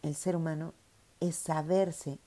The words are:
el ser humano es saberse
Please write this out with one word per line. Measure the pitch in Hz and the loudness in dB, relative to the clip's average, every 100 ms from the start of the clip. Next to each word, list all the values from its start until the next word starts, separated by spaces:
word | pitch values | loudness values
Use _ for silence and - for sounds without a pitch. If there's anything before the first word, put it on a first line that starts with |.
el | 151 | -6
ser | 147 185 | -2 0
humano | 175 160 156 160 - _ _ _ _ | 0 0 -2 -6 -12 _ _ _ _
es | 175 156 | -2 -2
saberse | - 156 156 185 190 - 147 139 | 0 0 4 4 4 0 -6 -8